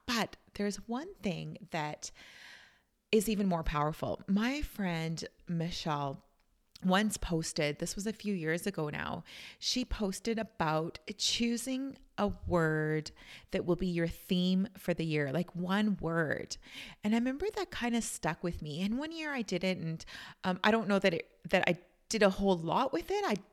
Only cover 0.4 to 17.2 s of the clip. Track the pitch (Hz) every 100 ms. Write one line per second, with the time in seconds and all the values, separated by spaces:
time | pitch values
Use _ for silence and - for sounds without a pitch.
0.4 | _ - 202 196 208 240 349 381 202 160
1.4 | 156 165 160 165 151 151 - - - -
2.4 | - - - _ _ _ _ 220 208 208
3.4 | 196 165 156 151 147 156 123 82 - 196
4.4 | 233 285 294 - 190 165 160 160 - -
5.4 | - 170 165 - 170 147 143 156 - _
6.4 | _ _ _ - 185 185 214 - - 165
7.4 | 160 - 147 151 175 208 202 208 202 190
8.4 | 156 175 202 196 151 147 - - - -
9.4 | - - - 254 254 - 202 190 - 220
10.4 | 214 - 160 156 165 - - 208 - -
11.4 | 233 233 262 262 269 - - - 202 180
12.4 | - 175 160 156 156 156 151 - - -
13.4 | - 190 151 165 185 170 170 - - 185
14.4 | 180 185 190 - - 165 165 151 143 147
15.4 | 175 170 180 196 214 180 160 165 156 -
16.4 | - - - - - - 208 226